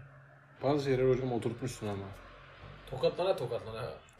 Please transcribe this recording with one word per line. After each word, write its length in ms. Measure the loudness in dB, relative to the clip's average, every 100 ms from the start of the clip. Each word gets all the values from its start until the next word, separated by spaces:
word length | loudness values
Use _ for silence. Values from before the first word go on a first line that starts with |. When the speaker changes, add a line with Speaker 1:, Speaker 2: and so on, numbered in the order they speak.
| -18 -20 -20 -20 -20 -2
Speaker 1:
Bazı 220 | 2 2
şeyleri 260 | 4 4 6
hocam 220 | 4 4
oturtmuşsun 540 | 0 0 -2 -6 -4 -6
ama. 180 | -6 -8 -12 -16 -20 -20 -18 -16 -16 -10
Speaker 2:
Tokatlana 460 | 0 0 2 2 2
tokatlana. 580 | 0 -4 -4 -6 -6 -8 -14